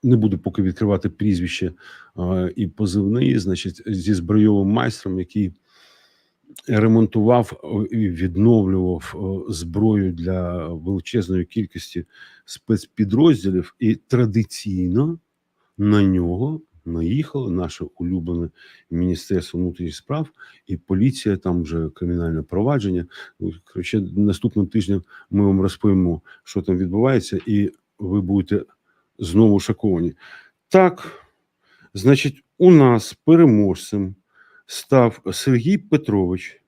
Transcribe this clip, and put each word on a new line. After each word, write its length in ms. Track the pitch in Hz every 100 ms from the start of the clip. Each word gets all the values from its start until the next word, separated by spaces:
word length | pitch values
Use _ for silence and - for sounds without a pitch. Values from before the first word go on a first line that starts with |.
не 140 | 127 120
буду 220 | 107 95
поки 240 | - -
відкривати 460 | 95 87 107 98 95
прізвище, 640 | - 104 92 90 - 92 - - - - -
е, 340 | 90 92 90 -
і 100 | 98
позивний, 720 | - 107 95 98 117 135 127
значить, 440 | 92 90 95 87 -
зі 280 | 98 87
збройовим 540 | 98 85 107 107 101 98
майстром, 500 | 107 123 104 98 92
який 340 | 90 107 95 - _ _ _ _ _ _ _ _ _ - -
ремонтував, 920 | 113 110 110 113 113 107 123 113 -
е, 320 | 76 101 104 117
і 120 | 104
відновлював, 1040 | 85 92 87 113 117 95 95 90 90 -
е, 380 | - 95 95 -
зброю 600 | 87 85 85 110 107 95
для 560 | 85 85 92 90 87 80
величезної 760 | 85 82 98 - 120 87 92
кількості 600 | 87 - 104 87 - - - _ - _
спецпідрозділів, 1300 | _ - - 110 - - 104 113 160 127 95 92 82 _
і 160 | 113
традиційно 1200 | - _ 123 117 104 104 - 104 92 90 98 151 165 _ _ _ _ _ -
на 240 | 104 107
нього 580 | 98 92 87 90 131 160 - _
наїхало 680 | - 82 82 127 151 143 117
наше 340 | 90 87 - 78 _
улюблене 520 | 87 92 82 85 82 _ - _ _
Міністерство 680 | 85 90 85 - 95 82 87
внутрішніх 360 | 90 85 87 -
справ 320 | _ 147 156 _ - _ _
і 100 | -
поліція, 600 | _ 95 127 131 107 95
там 260 | 92 87
вже 260 | 78 82 80
кримінальне 540 | - 87 87 85 80
провадження. 640 | 73 90 113 143 101 90 85 - - _
Ну, 120 | 92 87
коротше, 360 | _ - 90 110
наступним 680 | 92 92 104 92 117 - 95
тижнем 360 | 113 95 98 - - _
ми 160 | 101 101
вам 140 | 98
розповімо, 640 | 95 - 104 95 90 82 _ -
що 180 | - 101
там 160 | 90 90
відбувається, 600 | 92 98 127 131 90 95 -
і 240 | 104 101 - _ _
ви 220 | 98 101
будете 440 | 90 98 87 101 - _ _ _ _ _
знову 420 | 92 92 113 101
шоковані. 540 | - 110 107 87 85 - - - _ _ _
Так, 580 | 190 185 180 - - _ _ _ _ _ _ _
значить, 500 | 101 110 139 143 - _ _
у 120 | 180
нас 440 | 170 135 120 - -
переможцем 920 | - 165 165 107 101 90 - 104 95 98 _ _ _ _ _
став 540 | - - 135 117 - -
Сергій 460 | 92 - 123 120 202
Петрович 840 | - 151 151 104 90 92 - -